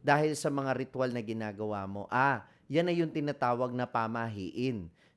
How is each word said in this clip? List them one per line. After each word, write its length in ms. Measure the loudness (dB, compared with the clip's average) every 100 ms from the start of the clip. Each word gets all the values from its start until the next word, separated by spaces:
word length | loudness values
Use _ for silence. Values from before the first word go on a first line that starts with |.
dahil 320 | 2 4 4
sa 160 | 2 0
mga 240 | 0 0
ritual 400 | -2 -2 -2 0
na 80 | 0
ginagawa 640 | -4 -4 -4 -4 -4 -4 -4
mo. 240 | -6 0
Ah, 400 | 4 4 2 -4 -20 -2
yan 240 | 0 2
ay 160 | 2 0
yung 80 |
tinatawag 560 | 0 -2 0 2 2 0
na 160 | 0 -2
pamahiin, 1040 | 0 0 -2 -4 -4 -6 -2 -2 -2 -6 -14 _